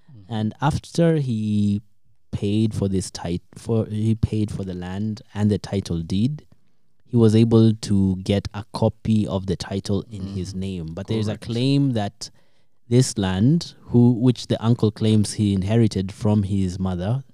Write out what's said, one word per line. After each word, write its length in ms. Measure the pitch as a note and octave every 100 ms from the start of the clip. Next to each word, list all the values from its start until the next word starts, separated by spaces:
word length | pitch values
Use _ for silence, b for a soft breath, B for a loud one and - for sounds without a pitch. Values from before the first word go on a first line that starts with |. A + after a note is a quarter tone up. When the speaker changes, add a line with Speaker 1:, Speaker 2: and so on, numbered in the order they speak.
| b
Speaker 1:
Mm. 120 | A#2 G2
Speaker 2:
And 240 | A2 G#2+ -
after 560 | C#3 - - - E3 D#3+
he 640 | C3 A2 G#2+ G#2 G#2 G2+ - - - - _
paid 420 | - G2+ G#2+ A2
for 140 | - G2
this 220 | F#2+ -
tit-, 300 | - F2 F2 - -
for, 300 | - A2+ G#2
he 300 | G#2+ A2 A2
paid 360 | - G#2+ G#2
for 120 | -
the 100 | F#2+
land 480 | F2+ F2+ F#2+ G#2+ G#2 -
and 160 | G#2 G#2+
the 60 | G2
title 440 | - G2+ - E2+
deed, 440 | D#2+ F#2 B2+ D3+ - - - _ _ _ _
he 100 | A#2+
was 180 | A2+ A2
able 380 | A#2 A2+ A2+
to 420 | A2 - G2+ F#2+ F#2
get 300 | F#2+ G2+ -
a 120 | G2+ -
copy 540 | - A2+ - - A2 G2+
of 180 | F#2+ F#2+
the 100 | E2+
title 480 | - G2 - G2 -
in 120 | G#2
Speaker 1:
Mm. 100 | F#2+ G2
Speaker 2:
his 200 | F2 F#2
name. 320 | F#2+ F#2 D#2+
But 140 | E2+ G2
there's 200 | A2 G#2+
a 40 |
Speaker 1:
Correct. 140 | G2+ -
Speaker 2:
claim 460 | A#2 C3 C#3 C#3
that 360 | A2+ G2+ - - - _ _ _ - -
this 280 | A#2+ C3 -
land, 580 | F#2+ F#2 A#2+ E3+ - -
who, 320 | - A#2+ A#2+
which 340 | A#2+ B2+ A#2+ -
the 140 | A2+
uncle 280 | A2+ A#2+ A2
claims 420 | - A2 G#2+ G2+
he 200 | - G#2
inherited 580 | G2 F#2 A2+ A2 G2 F#2+
from 300 | - G#2 G#2
his 360 | F#2+ G2+ F#2 F#2
mother, 440 | F#2 F2 F#2+ C3 -